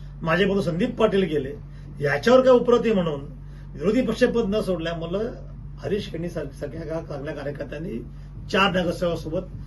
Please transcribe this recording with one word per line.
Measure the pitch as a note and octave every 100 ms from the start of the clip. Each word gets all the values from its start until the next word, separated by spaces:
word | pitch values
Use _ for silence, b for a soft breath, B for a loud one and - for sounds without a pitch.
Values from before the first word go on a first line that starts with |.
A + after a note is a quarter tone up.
| B B
माझे | D#3+ E3+ G3
बंधू | G3
संदीप | E3+ E3 B3 -
पाटील | A3 G3
गेले. | E3 D3+ C3 - - B B -
याच्यावर | C#3+ - A#3 C4
काय | B3+
उपरती | B3 A#3+ A#3+ A3
म्हणून | G3 E3 C#3 C#3 - B B B
विरोधी | - E3+ A#3+
पक्षपद | A3+ A3 A#3+ A3+ G3 G#3+
न |
सोडल्यामुळं | F#3+ F3 E3 E3 E3 G3 A#3 - - - - -
हरीश | - G#3 -
केणी | E3 E3+
सार-, | E3 C#3
सारख्या | - C#3+ D#3+
का-, | D3+ E3 D3
चांगल्या | C#3+ D3
कार्यकर्त्यांनी | D3 C#3+ D3 - D3 F3 A3+ - B B B -
चार | F#3+ G3 F3+
नगरसेवकांसोबत | F3 D#3+ F3 E3 D#3 D3 - -